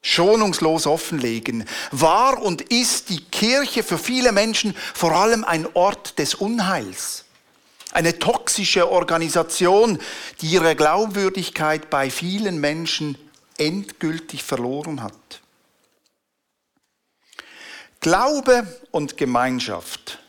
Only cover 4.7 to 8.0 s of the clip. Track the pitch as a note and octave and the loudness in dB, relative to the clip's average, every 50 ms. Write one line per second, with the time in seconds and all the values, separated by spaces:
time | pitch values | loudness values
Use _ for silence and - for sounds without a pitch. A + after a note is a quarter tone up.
4.7 | F3 - - - - - - E3 D3 E3 G3 A3 A#3 A3 G#3+ - E3+ D#3+ D#3+ - | -4 -6 -12 -12 -4 0 0 2 4 4 4 4 4 2 0 -2 -2 -2 -2 -2
5.7 | - F3+ F3 D#3 - - - - - - D3+ C3+ - - G3+ G#3 A#3 A#3 F#3+ F#3 | 2 2 2 2 2 -2 -10 -10 -6 -4 -4 -2 -2 -2 -2 -2 0 0 0 0
6.7 | F#3+ D#3 A2 F#2+ F#2 - - - - - - _ _ _ _ _ _ _ _ _ | -2 -2 -4 -8 -10 -10 -10 -10 -10 -12 -14 _ _ _ _ _ _ _ _ _
7.7 | _ _ - - - F3 | _ _ -20 -6 -2 0